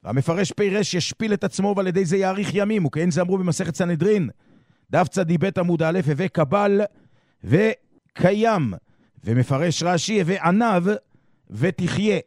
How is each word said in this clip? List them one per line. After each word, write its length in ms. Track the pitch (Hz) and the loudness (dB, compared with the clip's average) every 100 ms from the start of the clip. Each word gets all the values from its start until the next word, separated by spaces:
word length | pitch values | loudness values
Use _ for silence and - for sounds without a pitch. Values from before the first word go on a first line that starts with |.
והמפרש 480 | - 120 139 165 196 | -4 -4 0 0 -2
פירש, 420 | - 202 196 196 | 0 0 0 -2
"ישפיל 400 | 175 - - 220 | -2 -4 -4 -2
את 100 | 202 | -2
עצמו, 300 | 190 - 196 196 | -2 -2 -2 0
ועל 100 | 185 | 0
ידי 180 | 180 185 | 0 0
זה 120 | 196 | 0
יאריך 320 | 190 190 175 | 0 -2 -2
ימים." 320 | 165 202 220 156 | -2 0 0 0
וכן 260 | 147 175 | 0 0
זה 100 | 156 | 0
אמרו 160 | 180 190 | 0 0
במסכת 380 | 180 156 175 - | 0 -2 -4 -2
סנהדרין, 540 | 175 170 180 214 135 - _ - _ _ _ | -2 0 2 2 0 -8 _ -20 _ _ _
דף 160 | 156 175 | 0 0
צדי 300 | - 170 170 | 0 0 2
ב' 220 | 185 190 | 0 0
עמוד 240 | 175 170 | 0 0
א', 160 | 160 175 147 | 0 0 0
"הווה 200 | 143 185 | -2 -2
קבל 540 | - 147 196 202 202 208 _ _ _ _ _ | 0 0 2 2 2 0 _ _ _ _ _
וקיים." 1300 | 90 160 220 214 _ _ _ - 175 202 226 214 131 87 _ _ _ _ | 0 2 2 -2 _ _ _ 0 2 4 2 2 -2 -6 _ _ _ _
ומפרש 600 | 113 117 127 135 175 - | -2 0 2 0 0 0
רש"י, 360 | 165 180 - 117 | 0 0 0 -2
"הווה 240 | 156 190 | 0 0
עניו 400 | 165 190 233 185 175 208 _ _ _ _ _ | 2 2 2 2 0 -4 _ _ _ _ _
ותחיה." 720 | 107 151 - 175 - 208 190 | -4 -2 0 -2 0 0 0